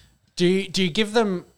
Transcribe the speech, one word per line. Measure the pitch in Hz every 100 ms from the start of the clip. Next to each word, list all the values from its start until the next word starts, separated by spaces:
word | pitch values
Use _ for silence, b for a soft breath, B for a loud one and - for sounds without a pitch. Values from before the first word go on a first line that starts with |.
| b b _ -
Do | 175
you, | 190 185
do | 175
you | 185
give | 151 208
them | 220 220 180 -